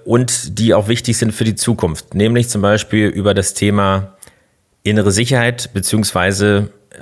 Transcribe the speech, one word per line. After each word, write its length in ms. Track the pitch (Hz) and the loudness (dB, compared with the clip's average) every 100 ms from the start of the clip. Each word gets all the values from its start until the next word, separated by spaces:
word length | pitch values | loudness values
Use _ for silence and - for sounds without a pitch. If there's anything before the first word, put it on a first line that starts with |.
und 540 | - 117 127 - - 98 | 0 0 0 -4 -6 -2
die 160 | 113 | 2
auch 140 | 104 104 | 4 2
wichtig 280 | 120 - 113 | -2 0 -2
sind 160 | 113 | -2
für 120 | - | -2
die 100 | 110 | -2
Zukunft, 600 | 101 - 110 85 80 - | -2 -2 0 -2 -4 -6
nämlich 340 | 95 110 120 120 | 0 2 2 0
zum 120 | 104 | 0
Beispiel 440 | 101 107 - 110 104 | 2 0 0 0 0
über 260 | 101 101 | 0 0
das 220 | 98 92 | 0 0
Thema 640 | - 104 101 98 95 98 - - _ _ _ _ _ | -2 0 2 2 0 -4 -12 -20 _ _ _ _ _
innere 300 | - 107 101 | -2 0 2
Sicherheit 580 | 98 120 127 120 120 - | 0 0 0 0 -4 -6
beziehungsweise 1000 | 98 - 107 104 95 92 98 104 101 101 - _ - | -6 -2 -2 0 0 0 2 2 2 -2 -8 _ -16